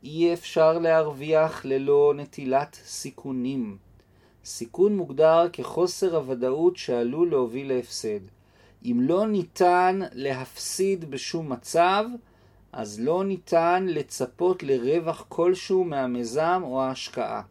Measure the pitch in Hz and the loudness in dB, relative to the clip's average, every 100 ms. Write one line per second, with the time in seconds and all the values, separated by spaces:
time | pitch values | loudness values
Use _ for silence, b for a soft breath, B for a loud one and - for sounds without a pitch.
0 | 131 156 170 170 - - 160 165 165 160 | -10 0 0 0 -4 4 4 4 4 2
1 | 156 139 147 156 156 156 135 135 139 143 | 2 -4 0 2 2 0 -2 -2 2 4
2 | 147 143 143 - 135 131 147 - - - | 4 2 -4 -10 -2 -2 -2 -12 -16 -14
3 | - - 139 131 123 135 113 98 _ _ | -14 -14 -8 -6 -4 -4 -6 -10 _ _
4 | b b b b - - 113 - 196 202 | b b b b -16 -12 -12 2 2 2
5 | 156 135 160 165 175 170 123 - 175 - | -4 4 6 6 4 -2 -8 -2 -2 0
6 | 190 165 131 127 127 139 170 180 - 123 | 0 0 -2 -2 -2 2 2 2 -4 -2
7 | 120 143 175 147 123 120 139 127 120 - | 0 0 2 2 0 -4 -4 -4 -4 -8
8 | 113 104 95 b b b b b - 120 | -6 -6 -10 b b b b b -4 0
9 | 127 175 220 208 170 - 180 180 180 190 | 2 2 2 0 -4 2 4 6 4 0
10 | 185 123 135 - 165 - - - 190 196 | -6 -6 -6 -4 -8 -12 -10 -2 -2 -2
11 | 160 135 - 170 160 123 - 165 175 196 | -6 -10 -8 -8 -6 -8 -4 2 2 2
12 | 220 240 b b b b b - 107 104 | -2 -8 b b b b b -12 -10 -6
13 | 123 175 196 190 - 170 165 180 185 151 | -2 0 -2 -4 0 2 2 2 0 -4
14 | 139 - 127 _ 180 180 143 135 120 160 | -6 -6 -8 _ 0 0 0 0 2 0
15 | 165 160 - - 175 185 - 190 180 143 | -2 -8 -8 0 2 2 0 0 0 -2
16 | 127 123 117 127 160 185 160 127 131 131 | -2 -2 -4 0 0 0 -2 -2 -2 -4
17 | - - 107 104 98 | -10 -6 -6 -6 -10